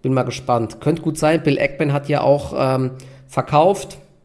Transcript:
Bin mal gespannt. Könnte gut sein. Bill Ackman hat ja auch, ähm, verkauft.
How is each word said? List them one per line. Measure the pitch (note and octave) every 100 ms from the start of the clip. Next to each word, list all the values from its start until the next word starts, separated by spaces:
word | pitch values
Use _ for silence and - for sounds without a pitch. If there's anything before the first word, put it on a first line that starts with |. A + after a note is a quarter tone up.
Bin | C3
mal | C3
gespannt. | B2+ - - A#2+ A2 -
Könnte | C#3+ D#3+
gut | D#3+ D#3
sein. | D3+ E3
Bill | E3 -
Ackman | - - D3+
hat | C#3+ C#3
ja | C#3+
auch, | C3 C#3+ C#3 -
ähm, | C3 C3 B2+ - - - -
verkauft. | - B2+ D3 F3 G3 - - - _